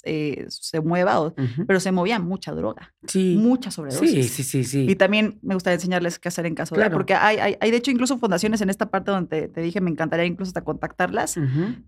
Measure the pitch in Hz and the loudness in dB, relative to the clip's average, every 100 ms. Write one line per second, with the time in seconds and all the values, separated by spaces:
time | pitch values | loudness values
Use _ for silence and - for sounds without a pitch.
0 | - 156 151 131 - - - 160 160 175 | -6 -2 -2 -4 -8 -12 -6 -4 0 2
1 | 185 220 156 - 127 120 - 185 185 185 | 4 2 0 -2 -4 -2 0 2 2 0
2 | 180 226 175 185 165 156 170 - - _ | 2 0 -2 -6 -6 -6 -6 -6 -18 _
3 | - 190 185 185 226 254 208 170 147 131 | -4 0 2 4 4 2 0 -8 -6 2
4 | 330 190 123 - 135 139 123 139 131 190 | 4 4 2 -2 -2 -2 0 0 2 4
5 | 190 214 214 214 - 190 185 175 180 180 | 4 4 0 -2 -4 -2 0 0 0 0
6 | 175 175 175 175 170 160 160 165 214 170 | 0 -4 -8 -4 -4 -4 -2 2 2 2
7 | 185 190 208 214 - - 220 233 247 247 | 2 4 4 4 0 0 2 2 2 0
8 | 254 269 226 180 214 220 196 196 208 196 | 0 0 0 2 0 0 0 0 -2 -2
9 | 190 196 170 156 147 - 165 185 185 156 | 0 -2 0 -4 -4 -4 -4 -2 -2 0
10 | 160 165 175 175 190 180 170 156 - - | 0 0 0 -2 -6 -6 -6 -6 -6 -2
11 | 180 202 302 - 139 139 190 247 | -2 0 -2 -2 -2 0 -2 -6